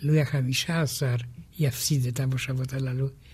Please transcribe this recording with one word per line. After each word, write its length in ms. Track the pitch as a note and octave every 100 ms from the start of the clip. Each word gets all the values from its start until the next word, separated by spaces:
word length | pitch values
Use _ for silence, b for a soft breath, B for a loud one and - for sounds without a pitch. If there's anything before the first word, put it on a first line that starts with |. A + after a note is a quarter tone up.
לואי 200 | C#3+ D#3
החמישה 600 | C#3 C#3+ B2+ B2+ - E3
עשר 340 | D3 - C3+ A#2+ B2 - - -
יפסיד 460 | C#3+ - - D3 B2
את 140 | A#2+
המושבות 540 | C3 C3 - C3 B2+
הללו. 340 | C3+ C3 B2+ C3+ - B